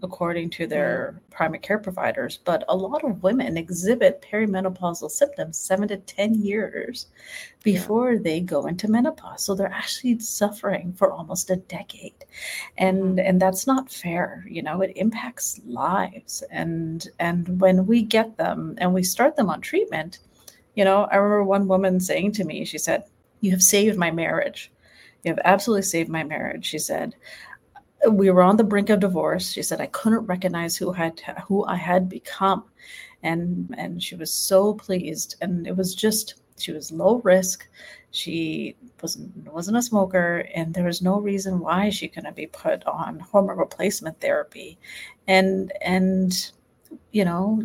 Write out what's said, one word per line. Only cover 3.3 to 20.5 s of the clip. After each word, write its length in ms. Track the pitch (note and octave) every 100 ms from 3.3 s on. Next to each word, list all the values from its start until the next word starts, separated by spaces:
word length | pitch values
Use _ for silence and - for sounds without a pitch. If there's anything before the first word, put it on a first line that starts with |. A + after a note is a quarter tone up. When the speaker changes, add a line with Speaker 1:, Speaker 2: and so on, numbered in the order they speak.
| B3+ D#3 E3
Speaker 1:
exhibit 640 | E3 E3+ F#3 A#3+ F#3 -
perimenopausal 880 | - G#3+ A3 F#3+ F#3+ F#3 F3 E3+ D3+
symptoms 480 | - C#4+ A3+ D#3+ -
seven 300 | - F#3+ G#3
to 100 | F#3+
ten 360 | - - G#3
years 760 | A3 G3+ G#3+ F#3+ - - B3 - _ - - - _
Speaker 2:
Yeah. 100 | G#3+
Speaker 1:
before 440 | F3+ F3 A3 B3 A3
they 240 | E3+ D#3+
go 240 | F3 D3 C#3
into 240 | F3 G#3+
menopause. 540 | A3+ B3 - - -
So 100 | - G3
they're 160 | G3
actually 480 | - - - B3 A#3
suffering 760 | - - G#3 G#3+ G3+ F3+ F3
for 180 | F3+ G3
almost 380 | E3+ D#3+ F3+ -
a 60 | F#3
decade. 720 | - E3+ - - - - - - - - - -
And, 400 | F#3+ F#3+ F#3+ F#3
Speaker 2:
Mm-hmm. 20 |
Speaker 1:
and 220 | F#3+ F#3
that's 260 | F#3+ F#3+ -
not 240 | C4 C4
fair. 540 | - F3+ E3+ - - F#3
You 120 | E3
know, 180 | D3+ F3
it 120 | F#3+ -
impacts 640 | A3 A3+ B3 - - - -
lives. 760 | A#2+ D3 G3 F#3 - - - -
And, 560 | E3 E3 E3 E3 E3 - -
and 420 | E3+ F3 F3 F#3
when 240 | F#3+ F#3 F#3+
we 160 | A#3
get 360 | A3 A3 A3 -
them 380 | E3+ D#3 D#3+ -
and 140 | F3+
we 100 | F#3
start 320 | F3+ - C#4 C#4+
them 140 | F#3+
on 120 | D#3
treatment, 580 | - F4 - D#3 D#3 - _ _ -